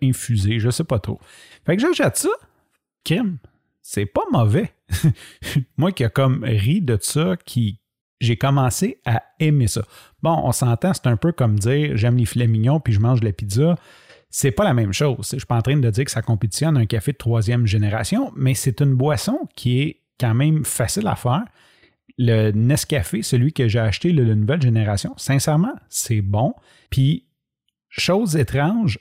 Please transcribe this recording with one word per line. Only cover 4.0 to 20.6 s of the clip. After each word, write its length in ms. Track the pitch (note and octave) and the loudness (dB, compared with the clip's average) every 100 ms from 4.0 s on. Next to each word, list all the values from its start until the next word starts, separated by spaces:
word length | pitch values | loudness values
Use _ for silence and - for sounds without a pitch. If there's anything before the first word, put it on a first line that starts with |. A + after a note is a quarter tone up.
| G#2 | -4
pas 160 | D4 G#4+ | -4 0
mauvais. 420 | G3 A2 C3 G#3+ _ - | 2 4 2 -2 _ -8
<laughs> 880 | - D#3+ - - - - D3 B2+ - | 0 0 0 -6 -16 -4 -4 -4 -2
Moi 140 | F3 | -2
qui 120 | F#3 | 0
a 60 | A#2 | -2
comme 340 | - C3+ B2+ | 0 0 0
ri 380 | A#2 A2 G#2+ F#3+ | 0 0 2 0
de 160 | C#3+ G#2+ | 0 -2
ça, 360 | - D3 F3 F3+ - | -2 -2 -2 -4 -4
qui, 340 | C3 G#2+ G2 _ _ _ - | -2 -2 -4 _ _ _ -4
j'ai 180 | A#2 A#2 | -2 0
commencé 600 | C#3 C#3 B2+ - G3+ - - | 0 2 0 0 -4 -4 -4
à 160 | A2+ - - | -4 -4 -2
aimer 280 | D#3 D3 A#2 | 0 2 2
ça. 180 | - - - - - | -2 -8 -12 -20 -6
Bon, 180 | D#3+ D#3+ | -2 0
on 80 | C3 | 0
s'entend, 420 | A2+ B2 A#2+ F3+ | 0 0 0 0
c'est 140 | D#3 B2+ | 0 0
un 100 | A2 | 0
peu 140 | C3 | 0
comme 280 | - A#2 G#2 | 0 0 2
dire « 320 | A2 C#3+ D3+ B2 | 0 0 0 0
J'aime 220 | A#2+ B2 | 2 2
les 80 | A#2+ | 0
filets 220 | A#2+ A#2+ | 0 2
mignons, 320 | A2 A2+ D3+ | 2 2 2
puis 140 | - | 2
je 60 | G2+ | 2
mange 200 | A#2 B2+ | 2 2
de 60 | A2 | 0
la 80 | |
pizza ». 420 | F#2+ G#2 G#2+ D#3+ E3+ - - - - _ | -4 -4 0 2 0 -6 -20 -20 -20 _
C'est 200 | - C#3 | -2 -2
pas 120 | - | 2
la 100 | G#3+ | 2
même 180 | A#2+ G#2 | 2 0
chose. 380 | F2+ D3 B2 B2+ | 0 -2 -2 -6
Je 60 | C#3 | -8
suis 80 | - | -4
pas 100 | A#2 | -2
en 60 | |
train 160 | A#2+ D3 | 0 0
de 120 | A#2+ | 0
dire 140 | G2+ | 0
que 80 | C#3+ | -2
ça 100 | - | -4
compétitionne 540 | - A2 A2 - D#3 C#3+ | -2 -2 -2 -2 0 2
un 80 | G#2+ | 0
café 280 | A2+ D3 | -2 -4
de 40 | C#3 | -4
troisième 500 | A#2 A#2 G#2 A#2+ A2+ | -2 0 0 2 2
génération, 640 | G#2 G#2 A2 A#2+ G#3+ C4+ - | 2 0 -2 -2 -2 -2 -2
mais 180 | C3 | -2
c'est 280 | B2+ C#3 G#2+ | 0 -2 0
une 140 | C#3 C3 | 2 2
boisson 440 | C#3+ C#3 - C#4+ E4 - | 2 0 -2 -4 -6 -6
qui 260 | B2 B2 | -2 0
est 200 | D3 - _ - | -2 -6 _ -4
quand 140 | A#2+ | 0
même 320 | A2+ D3+ D#3 | 2 2 0